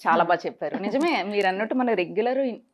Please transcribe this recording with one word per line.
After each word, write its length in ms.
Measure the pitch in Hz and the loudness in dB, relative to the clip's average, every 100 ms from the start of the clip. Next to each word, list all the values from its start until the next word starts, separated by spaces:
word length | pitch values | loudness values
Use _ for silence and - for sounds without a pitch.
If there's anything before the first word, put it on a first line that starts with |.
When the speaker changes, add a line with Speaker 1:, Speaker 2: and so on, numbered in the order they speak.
| 180 | 2
Speaker 1:
చాలా 120 | 165 | 4
Speaker 2:
Hmm. 100 | 170 | 4
Speaker 1:
బాగా 100 | 170 160 | 2 -2
చెప్పారు. 300 | - 147 175 | -6 -6 -4
నిజమే, 480 | 202 262 339 240 | -2 0 0 0
మీరు 240 | 190 208 190 | -2 0 0
అన్నట్టు 280 | 190 220 254 | 0 -2 0
మన 180 | 247 | 0
రెగ్యులర్ 600 | 202 170 175 233 262 262 214 - | 0 0 -2 0 0 -2 -6 -14